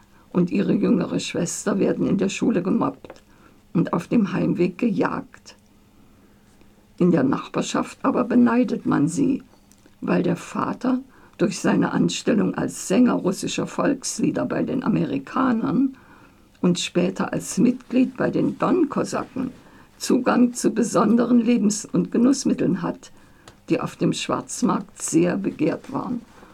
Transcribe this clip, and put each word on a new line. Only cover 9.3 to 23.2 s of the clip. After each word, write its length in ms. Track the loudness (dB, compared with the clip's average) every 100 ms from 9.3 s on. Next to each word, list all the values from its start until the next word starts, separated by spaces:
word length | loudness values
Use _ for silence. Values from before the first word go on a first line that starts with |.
| -2 -6 _ _ _ _ -10
weil 240 | -2 0
der 140 | 0 -2
Vater 640 | -6 -6 -6 -4 -2 -2 -6 -20 -16 -4
durch 220 | -4 0
seine 320 | 0 2 0
Anstellung 640 | 0 0 0 0 0 0 -2
als 320 | -6 -6 0
Sänger 280 | 4 4 2
russischer 520 | -2 -4 -6 -4 -6
Volkslieder 800 | -2 -2 -2 -4 -2 -2 -2 -4
bei 180 | -2
den 220 | -2 -2 0
Amerikanern 1120 | 0 0 -4 -4 -2 0 0 0 0 0 -2 -20 -20 -20 -20 _ -2
und 180 | 0 0
später 540 | -2 0 -2 -2 -4
als 240 | -4 -4 2
Mitglied 580 | 2 0 -2 0 0 0
bei 160 | -2
den 260 | 0 -2 -2
Don-Kosaken 920 | 0 2 2 -2 -4 -6 -6 -6 -8 -8 -20 -20 -20 -10
Zugang 540 | 0 0 2 4 2
zu 180 | 2 -2
besonderen 680 | 0 0 2 4 4 4 4
Lebens- 460 | 4 2 2 -2 -2
und 260 | -2 0
Genussmitteln 720 | 2 4 2 0 0 0 0
hat, 320 | -2 -8 -14 -20